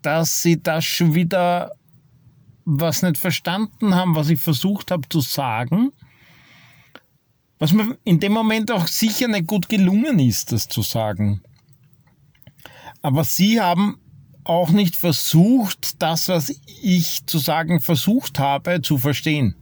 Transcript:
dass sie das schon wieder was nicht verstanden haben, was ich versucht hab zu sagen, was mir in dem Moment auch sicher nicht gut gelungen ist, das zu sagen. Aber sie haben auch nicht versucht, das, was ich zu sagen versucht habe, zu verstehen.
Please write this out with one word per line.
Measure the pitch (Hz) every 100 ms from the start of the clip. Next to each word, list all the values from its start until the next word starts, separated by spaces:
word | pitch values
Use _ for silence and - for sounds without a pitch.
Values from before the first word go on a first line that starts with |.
dass | 147 156 165 -
sie | 170 165
das | - 160 -
schon | - 170 156
wieder | 170 190 175 175 - - _ _ _ _ _ _ _ _ -
was | 143 165 151
nicht | 185 156
verstanden | 190 - - 185 220 - 214
haben, | 180 185 160
was | 151
ich | 160
versucht | - 139 190 202 -
hab | 180 135
zu | 160
sagen, | 131 - 135 110 123 175 254 - - _ _ - _ - - _ _ - _ _ _ _ _ _
was | 156
mir | 196 220 254 -
in | 170
dem | 196
Moment | 214 220 220 214
auch | 226 165
sicher | - 220 214 247
nicht | 208 165
gut | 208 170
gelungen | 220 185 202 294 233
ist, | 131 104 -
das | 117 -
zu | -
sagen. | 104 117 107 98 104 101 - _ _ _ _ _ _ _ _ _ - _ - - - -
Aber | 151 135 151
sie | - 196 226
haben | 190 175 202 - _ - - - -
auch | 170 175
nicht | 196 196 -
versucht, | 175 147 - 156 190 262 202 - - -
das, | 160 165 -
was | 180 139 - - -
ich | - 180 165 - -
zu | 165
sagen | 139 156 160 175
versucht | - 165 - 233 - -
habe, | 139 139 - 175
zu | - 147
verstehen. | 127 139 - 151 120 -